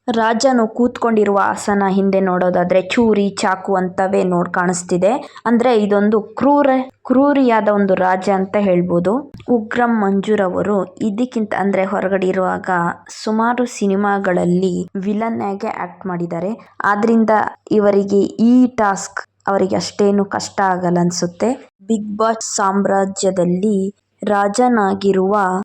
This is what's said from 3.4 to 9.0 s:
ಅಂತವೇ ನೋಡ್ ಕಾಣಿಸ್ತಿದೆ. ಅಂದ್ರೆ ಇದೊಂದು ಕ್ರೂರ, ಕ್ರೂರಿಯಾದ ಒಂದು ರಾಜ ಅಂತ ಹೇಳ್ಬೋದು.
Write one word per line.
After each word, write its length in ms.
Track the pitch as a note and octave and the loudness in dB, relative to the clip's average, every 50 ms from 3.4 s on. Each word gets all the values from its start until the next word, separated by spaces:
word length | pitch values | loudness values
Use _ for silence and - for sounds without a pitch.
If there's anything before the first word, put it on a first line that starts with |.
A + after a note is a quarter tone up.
| - G3+ F#3 F#3 - - G3 | -2 -2 -2 -2 -2 -2 -2
ಅಂತವೇ 480 | F#3 F#3 F3+ F3+ - F#3+ F#3+ G3 G3 F#3+ | 0 -2 -2 -2 -2 -2 0 0 0 0
ನೋಡ್ 260 | F3+ F3+ F3 E3+ F3 | 0 0 0 0 -2
ಕಾಣಿಸ್ತಿದೆ. 920 | F3 F#3+ F3+ F3+ F3+ F3 - - F#3 F3 F#3 G3 B3 D4 D4 - - - - | -2 -2 0 0 -2 -4 -4 -2 0 2 2 2 0 0 -4 -10 -18 -8 -2
ಅಂದ್ರೆ 380 | A3 A#3+ A#3 A#3 B3+ B3 G#3+ G#3 | 0 2 2 4 4 4 2 2
ಇದೊಂದು 380 | G3+ G3+ G3+ G3+ G#3 A3 A3 | 2 2 2 2 2 2 0
ಕ್ರೂರ, 480 | G#3 - - - A#3+ C#4 C#4+ C#4+ C#4+ C4+ C4 C4 B3+ C4 - _ - | -2 -4 -6 0 2 4 4 4 4 4 2 0 -2 -6 -12 _ -4
ಕ್ರೂರಿಯಾದ 640 | - B3+ B3+ C#4 C#4+ C#4+ C#4 C4+ A#3+ A3+ A3 G#3 G#3+ | 0 2 4 4 4 4 2 2 2 2 2 2 2
ಒಂದು 280 | G#3 G3+ G3+ F#3+ F#3+ | 2 2 2 2 2
ರಾಜ 340 | F#3 F3+ F#3 F#3 F#3 F#3+ G#3 G3 | 2 2 0 0 0 0 0 0
ಅಂತ 200 | F#3+ F#3+ F#3+ - G#3 | 0 -2 -2 -2 0
ಹೇಳ್ಬೋದು. 720 | G3+ G3 F3+ F3 F3 F3+ F3 F3 | 0 2 2 2 2 2 0 0